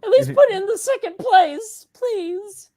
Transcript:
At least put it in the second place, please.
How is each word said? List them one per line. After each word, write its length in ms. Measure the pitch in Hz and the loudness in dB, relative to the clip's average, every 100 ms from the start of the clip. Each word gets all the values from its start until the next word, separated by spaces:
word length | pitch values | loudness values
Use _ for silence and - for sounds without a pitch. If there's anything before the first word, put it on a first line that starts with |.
At 80 | 453 | 4
least 240 | 508 - | 2 4
put 160 | - 554 | 4 4
it 60 | 392 | 4
in 100 | 392 | -4
the 120 | 440 | -6
second 400 | - 523 - 349 | -4 -4 -4 -8
place, 680 | 494 381 330 285 440 - _ | 2 4 4 -2 -14 -18 _
please. 800 | _ 494 427 339 359 415 392 - | _ -6 -6 -6 -10 -12 -20 -20